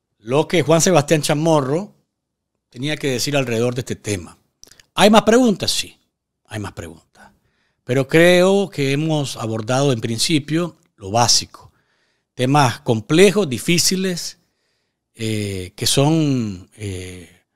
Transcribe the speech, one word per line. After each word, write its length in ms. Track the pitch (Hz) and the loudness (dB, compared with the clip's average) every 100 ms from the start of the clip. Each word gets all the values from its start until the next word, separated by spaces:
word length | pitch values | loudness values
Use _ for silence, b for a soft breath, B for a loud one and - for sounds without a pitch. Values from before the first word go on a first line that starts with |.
| _ _ | _ _
lo 280 | 104 135 156 | -4 -2 0
que 120 | 180 | 0
Juan 180 | 139 160 | 2 4
Sebastián 400 | 165 170 139 160 | 4 4 4 0
Chamorro 720 | 143 147 160 156 131 151 202 _ _ _ _ _ _ _ _ | 0 0 2 2 2 -4 -6 _ _ _ _ _ _ _ _
tenía 280 | 120 139 151 | -10 -8 -4
que 140 | 147 | -2
decir 260 | 123 123 143 | -2 -2 -2
alrededor 360 | 127 113 123 | -2 -2 -2
de 80 | 123 | -4
este 140 | - 104 | -8 -8
tema. 420 | - 101 82 - _ _ _ b b | -6 -6 -8 -20 _ _ _ b b
¿Hay 160 | - 190 | 2 4
más 120 | 214 | 6
preguntas? 500 | - 233 247 180 110 | 4 4 4 0 -2
Sí, 260 | - - - _ _ _ _ _ | -6 -6 -14 _ _ _ _ _
hay 140 | 107 | -12
más 140 | 98 | -12
preguntas. 580 | - 85 82 _ _ - _ _ _ _ _ - | -12 -16 -18 _ _ -20 _ _ _ _ _ -6
Pero 220 | 127 135 | -4 0
creo 640 | 160 175 180 180 196 190 | 4 6 6 4 2 -2
que 220 | - 135 | -4 -4
hemos 460 | 139 156 151 135 - | -2 -2 -2 -4 -8
abordado 560 | 113 110 110 127 143 | -8 -6 -4 0 0
en 80 | 120 | 0
principio 760 | 113 113 - 160 143 156 175 - _ _ | -2 -4 -2 -2 -2 -4 -4 -10 _ _
lo 120 | 98 | -4
básico. 640 | 107 117 - 90 - - _ _ _ _ _ _ | 0 2 2 -2 -14 -20 _ _ _ _ _ _
Temas 480 | - 127 143 131 - | -6 2 4 4 0
complejos, 680 | - 113 107 156 202 202 185 | -2 -2 0 4 4 4 -2
difíciles, 920 | 117 - 170 - 190 190 175 - - _ _ _ _ _ _ _ - | -4 -2 0 0 -2 -4 -6 -10 -16 _ _ _ _ _ _ _ -10
eh, 560 | 113 110 104 95 90 - | -6 -4 -6 -8 -10 -6
que 120 | 120 | -2
son, 840 | - 139 160 151 131 110 90 92 - | 2 2 2 0 -2 -4 -10 -16 -14
eh, 680 | 101 92 92 90 85 _ _ | -10 -10 -12 -16 -20 _ _